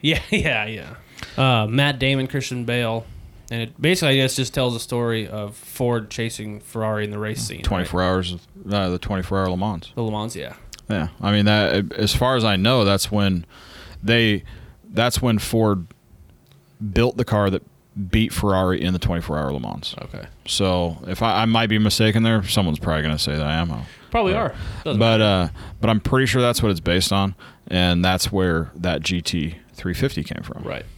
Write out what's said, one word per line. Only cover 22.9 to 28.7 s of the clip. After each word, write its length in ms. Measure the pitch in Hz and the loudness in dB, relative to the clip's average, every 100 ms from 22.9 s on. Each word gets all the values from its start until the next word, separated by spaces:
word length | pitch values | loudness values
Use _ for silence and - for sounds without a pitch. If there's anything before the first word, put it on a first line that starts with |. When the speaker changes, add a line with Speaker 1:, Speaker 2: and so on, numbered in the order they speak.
| 78 | 0
Speaker 2:
gonna 160 | 76 76 | 0 0
say 180 | - 76 | -2 -2
that 100 | 76 | 0
I 80 | 78 | 0
am. 160 | 82 62 - - - | -2 -4 -10 -16 -4
Speaker 1:
Probably 220 | 233 196 | -2 0
Speaker 2:
But, 60 | 196 | 0
Speaker 1:
are. 160 | 202 - - - | -2 -4 -10 -8
Doesn't 160 | - 104 | -2 2
Speaker 2:
but, 180 | 113 113 | 4 6
Speaker 1:
matter. 60 | |
Speaker 2:
uh, 380 | 107 95 85 - - - | 6 4 2 -4 -14 -4
but 80 | 110 | 0
I'm 100 | 107 | 2
pretty 280 | - 131 131 | 2 2 4
sure 160 | 127 | 4
that's 180 | 123 120 | 2 2
what 80 | 113 | 2
it's 80 | 92 | 0
based 320 | 85 87 90 | 2 2 2
on, 220 | 98 98 92 - - - | 2 0 -2 -14 -20 -4
and 360 | 92 90 87 90 | 2 2 4 2
that's 260 | 92 - | 2 0
where 380 | 98 90 82 80 | 0 2 0 -2